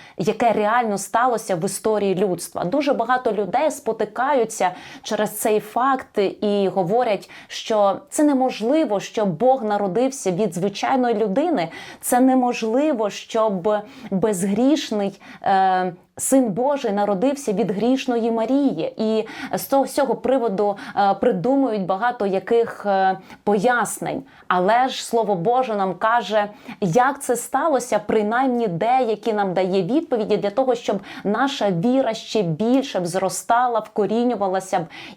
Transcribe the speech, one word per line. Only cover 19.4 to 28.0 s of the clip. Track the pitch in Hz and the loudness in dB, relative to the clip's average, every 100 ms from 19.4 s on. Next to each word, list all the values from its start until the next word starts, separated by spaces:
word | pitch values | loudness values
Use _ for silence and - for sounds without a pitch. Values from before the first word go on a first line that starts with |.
| 254 190 | -8 -6
з | |
того, | - 277 262 | 0 0 0
з | |
цього | - 269 | 0 0
приводу, | 214 233 262 233 190 208 196 - - | 0 0 0 0 0 -2 -2 -6 0
е, | 202 | 2
придумують | 196 247 190 165 277 262 214 180 | 2 2 2 2 2 2 0 -2
багато | 190 214 - 202 | 0 -2 0 0
яких, | 185 190 233 226 - 202 | 0 2 2 0 -2 -2
е, | 190 190 190 - - | 2 2 0 -6 -6
пояснень. | - 202 226 240 196 - 156 147 - - - | 0 2 2 2 0 -4 -6 -8 -10 -10 -2
Але | 185 185 240 262 | 0 4 4 2
ж | - - | -2 -2
Слово | 233 202 | 0 0
Боже | 190 185 247 254 | 0 2 0 0
нам | 208 190 | 0 -2
каже, | 175 220 240 196 214 208 - - 214 | -2 0 0 2 0 -2 -6 -18 -4
як | 190 226 254 269 | 0 4 2 0
це | - 233 | -2 -4
сталося, | - 269 320 262 247 208 | -2 -2 0 0 0 -2